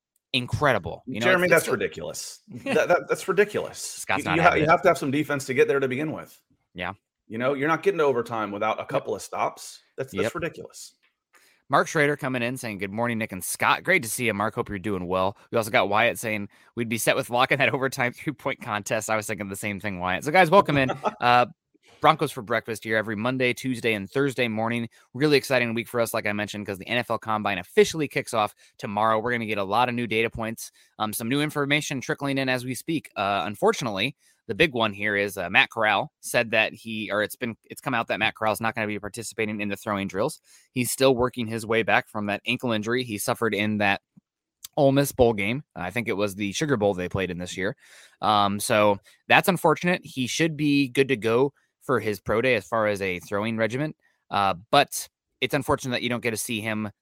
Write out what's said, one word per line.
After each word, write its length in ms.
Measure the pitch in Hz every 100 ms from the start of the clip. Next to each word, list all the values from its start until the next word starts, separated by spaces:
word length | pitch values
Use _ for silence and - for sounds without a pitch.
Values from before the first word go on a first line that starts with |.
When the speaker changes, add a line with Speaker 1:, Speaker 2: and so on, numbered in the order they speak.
| _ _ _
Speaker 1:
incredible. 680 | 131 123 - 147 110 82 85 -
You 140 | 127
know, 40 |
Speaker 2:
Jeremy, 200 | 117 185 180
Speaker 1:
it's, 60 |
it's 20 |
Speaker 2:
that's 80 | 170
Speaker 1:
still 80 | -
Speaker 2:
ridiculous. 640 | 113 92 - 78 80 - -
Speaker 1:
<laughs> 200 | - 120
Speaker 2:
That, 240 | 277 247 120
that, 200 | 175 -
that's 180 | 165 -
ridiculous. 500 | 180 208 107 - -
Speaker 1:
Scott's 400 | - - - 95
Speaker 2:
You, 40 | 98
Speaker 1:
not 100 | 87
Speaker 2:
you 60 |
ha-, 60 | 82
Speaker 1:
having 120 | 151
Speaker 2:
you 60 | 156
Speaker 1:
it. 20 |
Speaker 2:
have 120 | 175
to 60 | 180
have 100 | 165
some 120 | 147
defense 360 | 139 147 143 135
to 80 |
get 140 | 127 151
there 120 | 139
to 80 | 135
begin 240 | 127 156
with. 260 | 101 82 - _ _ _
Speaker 1:
Yeah. 180 | 90 90 101 _ _ -
Speaker 2:
You 120 | 110
know, 160 | 131
you're 140 | 143 147
not 140 | 160
getting 160 | 190 170
to 60 |
overtime 460 | 143 120 117 113 104
without 260 | 101 107 107
a 40 |
Speaker 1:
Yep. 60 | -
Speaker 2:
couple 260 | 135 117
of 80 | 101
stops. 580 | - 92 123 - - - _ -
That's, 160 | 135
that's 100 | 95
Speaker 1:
Yep. 100 | 107
Speaker 2:
ridiculous. 600 | 170 160 - - - - _ _ _ _ _ _ _ -
Speaker 1:
Mark 160 | 143 185
Schrader 300 | 165 147 147
coming 260 | 139 127
in 140 | 117 131
saying, 220 | 120 101
"Good 140 | 98
morning, 260 | 104 120 113
Nick 140 | 110
and 120 | 92
Scott. 380 | - - 117 -
Great 180 | - 185
to 60 | 113
see 160 | -
you, 80 | 117
Mark. 220 | 101 107
Hope 160 | 120 110
you're 80 | 104
doing 280 | 107 95 87
well." 300 | 92 95 - -
We 80 | 117
also 120 | 110
got 200 | 120 98
Wyatt 280 | 101 117 90
saying, 300 | 117 107 101 _ _ -
"We'd 120 | 117
be 80 | 113
set 180 | -
with 140 | 117 127
Lock 240 | 120 131
in 60 | 139
that 100 | 127
<laughs> 60 |
overtime 400 | 131 131 135 123
three-point 480 | - - 139 139 135
contest." 480 | 123 104 101 113 107
I 60 | 110
was 100 | 107
thinking 220 | 98 101
the 60 | 95
same 220 | 107 98
thing, 200 | 104 92
Wyatt. 260 | 92 90
So, 60 | 123
guys, 200 | 175 170
welcome 280 | 196 - 143
in. 120 | 131 135 208
Speaker 2:
<laughs> 140 | -
Speaker 1:
Uh, 260 | 123 123 123 - _ _ _ -
Broncos 300 | 151 156 147
for 120 | -
Breakfast 420 | 98 113 - 107
here 120 | 113 110
every 200 | 107 104
Monday, 360 | 120 131 127
Tuesday, 400 | 120 135 120 120
and 160 | 107 95
Thursday 380 | 135 139 123 120
morning. 420 | 107 113 120 113 _ _
Really 220 | 123 151 143
exciting 380 | - 127 120
week 140 | 113 110
for 120 | 120
us, 140 | 113
like 120 | 113 107
I 60 |
mentioned, 320 | 104 104 104
'cause 140 | 104 92
the 80 | 90
N 80 | 120
F 140 | 117
L 80 | 110
Combine 400 | 110 107 104 95
officially 480 | - - 202 160 143
kicks 240 | 143 113
off 220 | 117 104 - _ -
tomorrow. 400 | 120 101 110 110
We're 140 | 120
gonna 140 | 120 110
get 120 | 104
a 60 |
lot 240 | 95 107 123
of 60 | 120
new 100 | 120
data 240 | 113 113
points, 400 | 120 113 110 - _ _ -
um, 120 | 107
some 160 | 104 117
new 120 | 143
information 580 | 147 147 139 147 - 139
trickling 380 | - 151 139 135
in 100 | 131
as 160 | 127
we 100 | 127
speak. 360 | 123 - 160 - -
Uh, 260 | 98 101 85
unfortunately, 680 | 101 196 214 117 98 113 - _ _ -
the 80 |
big 200 | 104 165
one 180 | 120 110
here 240 | 101 107 101
is, 200 | 101 92
uh, 140 | 90
Matt 200 | 110 135
Corral 420 | 113 107 101 147 _
said 320 | - 131 117
that 200 | 110 107
he, 380 | 110 113 110 98
or 120 | 101
it's 100 | 104
been, 220 | - 120 107
it's 160 | - -
come 140 | 147
out 120 | 120 117
that 140 | 104
Matt 160 | 107 -
Corral's 240 | 110 101
not 160 | 113 113
gonna 100 | 107
be 140 | 104
participating 600 | 101 117 107 - 107 107
in 80 | 104
the 80 | 101
throwing 300 | 113 101 98
drills. 340 | 92 131 - _ - _
He's 220 | 127 120
still 240 | - 135 123
working 320 | 123 123 110
his 180 | 113 107
way 160 | 113
back 260 | 101 113 -
from 180 | 110 104
that 160 | 101 -
ankle 240 | 123 127
injury 320 | 110 104 123
he 160 | 123 104
suffered 360 | - 117 113 101
in 220 | 107 104
that 240 | 101 101 _ _ _ _ _ _ - -
Ole 160 | 139
Miss 180 | 139 139
bowl 220 | - 117
game. 320 | 107 101 131 -
I 160 | - 87
think 160 | 120 113
it 60 | 95
was 200 | 104 95
the 160 | 101
Sugar 240 | 90 160 120
Bowl 180 | 101
they 140 | 92 90
played 240 | 98 90
in 60 | 87
this 180 | 87 92
year. 200 | 95 - _ - - -
Um, 380 | 104 107 101 101
so 400 | - 110 104 98 _ _ -
that's 220 | 127 180
unfortunate. 540 | 175 170 151 180 180
He 240 | - - 123
should 280 | - 165 147
be 300 | 151 143 135
good 220 | 131 135
to 80 | 127
go 360 | 110 117 139 - _ _
for 180 | - 123
his 200 | 110 101
pro 220 | - 110
day 120 | 127
as 120 | 117 -
far 200 | 117 107
as 140 | 101
a 180 | 95 87
throwing 360 | - 101 110 110
regimen. 380 | 113 127 151 - _ _ -
Uh, 220 | 101 98 87 110
but 380 | 143 135 - - _ _ -
it's 140 | 123
unfortunate 380 | 147 131 139 131
that 100 | 120
you 80 | 117
don't 120 | 120
get 100 | 120
to 40 | 107
see 240 | - 113
him 300 | 110 107 107 -